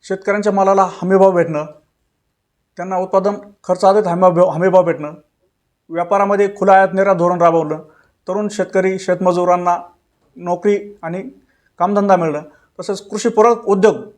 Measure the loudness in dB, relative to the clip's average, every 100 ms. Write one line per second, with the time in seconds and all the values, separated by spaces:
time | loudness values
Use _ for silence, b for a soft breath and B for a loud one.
0 | -8 -6 -4 -2 -2 0 2 2 0 -2
1 | 0 4 4 2 -2 -4 -10 -16 _ _
2 | _ _ _ _ _ _ _ -16 -8 -6
3 | 0 0 0 -6 -14 _ -6 0 2 2
4 | 0 2 2 4 2 2 2 4 2 -4
5 | -8 -14 _ _ _ _ _ _ _ -8
6 | -2 0 0 0 0 0 4 4 4 0
7 | 0 2 0 2 2 2 -2 -8 -12 b
8 | b b -8 -6 -6 -6 -2 0 0 -2
9 | -4 0 0 0 0 0 0 -4 -6 _
10 | _ _ _ -14 -8 -4 -2 -2 -4 -14
11 | -12 -10 -12 -20 _ _ _ _ -2 0
12 | 2 2 2 -4 -10 b b -14 -10 -10
13 | -8 -4 -2 2 2 2 -2 2 2 0
14 | -10